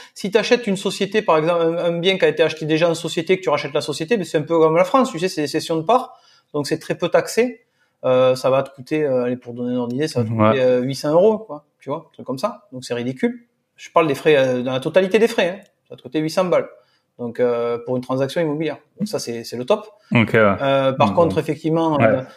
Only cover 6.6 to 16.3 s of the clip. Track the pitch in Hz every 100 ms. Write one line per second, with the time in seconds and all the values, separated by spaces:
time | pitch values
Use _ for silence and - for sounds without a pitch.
6.6 | 143 160 - 160 170 175 - - 247 240
7.6 | _ _ _ _ 131 127 131 131 135 135
8.6 | 135 - 127 156 147 127 123 123 123 120
9.6 | 123 123 120 123 156 127 113 113 107 131
10.6 | 127 127 127 135 151 160 208 214 - 147
11.6 | _ _ 139 151 - - 131 131 - -
12.6 | _ 127 127 120 120 131 240 247 _ _
13.6 | _ _ - 170 160 135 151 143 131 127
14.6 | 123 131 156 185 190 220 226 233 175 196
15.6 | - _ _ - 127 156 156